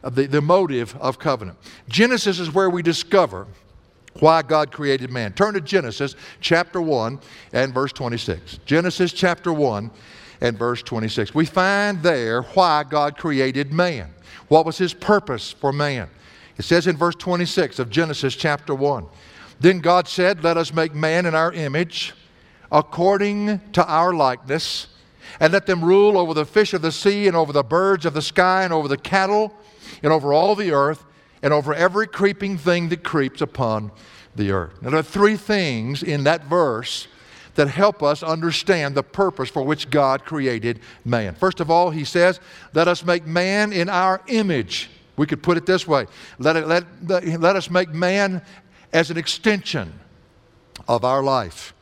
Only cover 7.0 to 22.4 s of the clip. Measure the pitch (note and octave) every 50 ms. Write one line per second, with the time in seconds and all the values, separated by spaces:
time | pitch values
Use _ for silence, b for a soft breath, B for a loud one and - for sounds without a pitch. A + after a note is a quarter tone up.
7 | A2 A#2 C3 C#3 B B B B B B B B2 C3 C3+ B2 C3 C#3 C3 - -
8 | C#3 A#2+ A#2 A2+ - - F2 E2+ - - - - _ - C#3+ D#3+ E3+ F3+ D#3+ -
9 | F3+ E3+ - - F#3+ F3+ F3 - - F3 E3 D3+ D3 B2+ G#2+ G2+ F#2+ - B B
10 | B B B B B B B B - A#2+ A2+ G2+ A#2 A#2+ A#2+ A#2+ - - - A2+
11 | A2 A2 - - G#2+ - - D3+ E3 D3 - F#3 F#3 F#3+ G3+ G3+ G3+ G#3 G3+ F3
12 | D3+ F3 D#3+ C3 A#2 A2 A2+ B2 B2+ - - F#3+ F#3 F3 D3+ D3+ D3+ C3+ D3 D3+
13 | D3 D3 C#3+ - - E3 D3 C3+ C3 C3 C3 C3+ C#3+ C#3 D3 E3 F3+ F3+ D#3+ A#2+
14 | E2+ D2+ - - B B B B B _ D3 D#3+ D#3+ E3 D#3 - F#3+ D#3 - -
15 | - - G#3 G3+ G3+ - C3 A2 - - - _ - C#3 C3+ C#3+ D3 D3 C#3 B2
16 | F#2 D#2 - B B B B B B B B - - - E3+ F3 E3+ F3+ E3+ C#3+
17 | E3+ F3 E3 - - F#3 F3+ F3 F3 - - F#3+ E3 B2+ - - B2+ A2+ G2+ D3+
18 | E3+ D#3+ D3 - - C3+ A#2+ - - D#3+ D3 C#3+ - - C#3+ C3 C#3 C#3+ C#3+ A#2
19 | E2+ D#2 B B B B B B B B B B C3+ F3 F#3+ F3+ D3+ E3 F3 F3+
20 | E3 - - F#3 F3+ F3+ G3+ D#3+ D3+ E3+ E3 E3 E3 - D#3 E3 D#3+ D#3+ D3 D#3
21 | D#3 D#3 D#3+ F3 F3+ E3+ D#3 D#3+ D#3+ E3+ E3+ E3+ D#3 C#3 C3+ D#3 F3+ E3 - -
22 | - - - _ - b b b